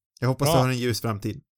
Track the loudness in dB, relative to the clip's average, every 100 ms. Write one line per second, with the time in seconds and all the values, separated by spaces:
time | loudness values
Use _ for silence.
0 | _ _ -2 0 2 4 4 0 -2 -2
1 | -4 -4 -6 -10 -16